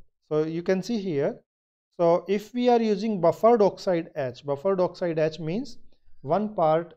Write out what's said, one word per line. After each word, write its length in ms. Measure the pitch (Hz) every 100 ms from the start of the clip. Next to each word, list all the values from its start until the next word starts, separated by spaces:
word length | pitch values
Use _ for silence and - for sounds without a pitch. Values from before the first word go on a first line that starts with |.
| - _ -
So 140 | 151
you 180 | 160 165
can 220 | 175 190
see 160 | 185 233
here. 400 | 190 143 165 254 _ _ _ _ _ -
So 260 | 170 170 -
if 260 | 202 208
we 160 | 247 247
are 120 | 240
using 380 | 226 190 226 202
buffered 420 | 165 160 226 240
oxide 480 | 190 190 196 170 165 -
etch, 300 | 127 120 143
buffered 340 | 143 196 190
oxide 400 | 175 175 175 160
etch 200 | 156 160
means 380 | 156 202 277 - - - - -
one 340 | 131 180 214 208
part 380 | 156 160 170